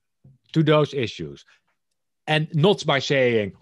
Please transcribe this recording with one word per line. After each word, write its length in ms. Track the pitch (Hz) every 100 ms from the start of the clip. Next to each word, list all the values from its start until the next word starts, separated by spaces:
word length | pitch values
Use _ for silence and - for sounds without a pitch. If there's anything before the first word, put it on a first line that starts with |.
| _ _ _ _ _
to 100 | 160
those 300 | 151 151 147
issues?" 540 | 139 110 - 78 69 _ _ _ _ _ _ _ _ -
And 280 | 156 156
not 300 | 156 180 202
by 140 | 156 139
saying, 540 | - 143 123 117 98 -